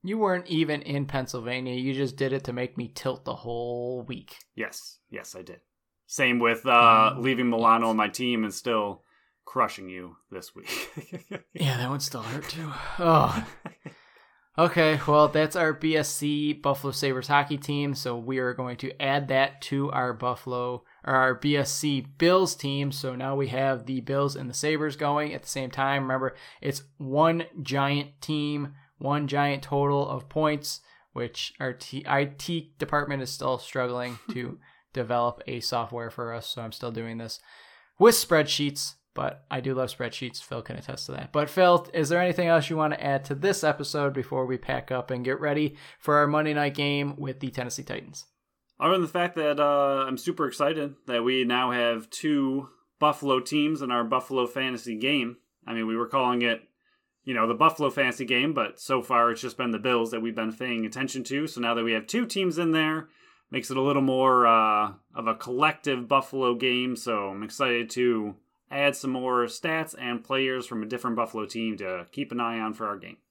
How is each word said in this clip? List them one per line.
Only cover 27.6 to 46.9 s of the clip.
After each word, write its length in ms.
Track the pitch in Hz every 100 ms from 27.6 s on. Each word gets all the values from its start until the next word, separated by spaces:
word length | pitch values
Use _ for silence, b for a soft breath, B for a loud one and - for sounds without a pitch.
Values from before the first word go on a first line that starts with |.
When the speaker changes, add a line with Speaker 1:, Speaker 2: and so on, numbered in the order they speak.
Speaker 1:
giant 580 | 135 139 139 143 143 _
team, 540 | - 156 147 147 143 B B _
one 300 | 139 143 143
giant 340 | 143 143 139
total 440 | - 143 143 139 143
of 220 | 131 -
points, 520 | 156 156 147 - - b b b
which 400 | 131 120 - - -
our 140 | 131
T-, 320 | 123 - 135 -
I 200 | 139 143
T 480 | 143 - 165 156 _
department 440 | 147 147 143 139
is 80 | 127
still 260 | - 131 127
struggling 600 | - 139 123 123 123 117
Speaker 2:
<laughs> 60 | -
Speaker 1:
to 260 | 127 123 - b b b
develop 500 | 123 113 120 120 120 -
a 140 | 120
software 500 | - 123 113 120 117
for 240 | - 117
us, 140 | 117 -
so 120 | -
I'm 120 | 113
still 180 | - 120
doing 240 | 113 117 113
this 220 | 113 - B B B B B _
with 160 | 220 226
spreadsheets, 800 | - 160 147 - 147 143 - - _
but 300 | - - - _
I 100 | 135
do 140 | 127
love 140 | 131 127
spreadsheets. 540 | - 120 - 123 -
Phil 200 | - 127
can 140 | - -
attest 300 | - - -
to 60 |
that. 200 | - -
But 160 | 151 147
Phil, 360 | - 180 175 -
is 140 | 170 147
there 100 | 170
anything 280 | 180 170 170
else 200 | 165 143
you 60 | 160
want 160 | 156
to 80 | -
add 200 | 139 139 139
to 80 |
this 300 | 139 190 196
episode 480 | 156 143 143 151 143
before 340 | 135 123 135 127
we 100 | 127
pack 320 | - 131 -
up 180 | 127 123
and 140 | 127
get 160 | 123 131
ready 360 | 151 147 151 147 B B
for 180 | - 147
our 100 | 147
Monday 280 | 151 151
night 200 | 147 143
game 400 | 143 143